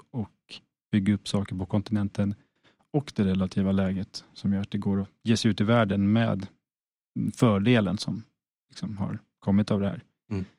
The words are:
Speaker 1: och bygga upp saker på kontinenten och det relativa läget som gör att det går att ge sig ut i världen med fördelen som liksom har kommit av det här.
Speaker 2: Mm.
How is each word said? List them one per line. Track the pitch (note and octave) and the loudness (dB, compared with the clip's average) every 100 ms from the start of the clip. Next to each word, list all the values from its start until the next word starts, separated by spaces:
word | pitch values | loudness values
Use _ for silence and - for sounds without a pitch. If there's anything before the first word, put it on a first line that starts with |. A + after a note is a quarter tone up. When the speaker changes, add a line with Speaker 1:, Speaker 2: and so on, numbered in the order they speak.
| _ | _
Speaker 1:
och | B2+ G#2 _ _ - _ _ _ | -10 -10 _ _ -20 _ _ _
bygga | G#2+ G2 | 0 0
upp | G2+ - | -2 -2
saker | G#2 G2+ F2+ | -4 -4 -6
på | F#2 | -2
kontinenten | G#2+ - G#2+ G2 - G2+ G2+ _ _ _ _ _ | -2 0 -2 -2 -2 -4 -4 _ _ _ _ _
och | D3 - - | -4 -4 -2
det | |
relativa | G2 F#2 F#2 - F#2+ | 0 2 0 0 0
läget | G2 F#2+ F#2+ G2+ - - | 2 0 -2 -6 -12 -18
som | - G2 | -6 -2
gör | G2 | -2
att | G2+ | -2
det | G#2 | -4
går | G2+ G2 | -2 -2
att | G2 _ | -4 _
ge | A2 A2+ | 0 2
sig | A#2 | 2
ut | G2 | 2
i | |
världen | G#2 A#2 G#2+ G2 G2 | 2 2 2 2 2
med | A2 A2+ G2 F#2+ _ _ _ _ _ _ - G#2+ | 4 2 -2 -6 _ _ _ _ _ _ -6 -6
fördelen | - B2 G2 G#2+ A#2+ F#2+ F#2+ | 2 4 4 4 4 2 -2
som | - F#2+ - _ _ _ _ | -4 -8 -10 _ _ _ _
liksom | - - G2+ | -12 -10 -6
har | G2+ G#2+ - _ | -8 -8 -14 _
kommit | - G2+ G#2 | 0 2 2
av | G#2 | 0
det | G2 | -2
här. | E2+ - _ _ | -4 -14 _ _
Speaker 2:
Mm. | G2+ F#2+ | -6 -6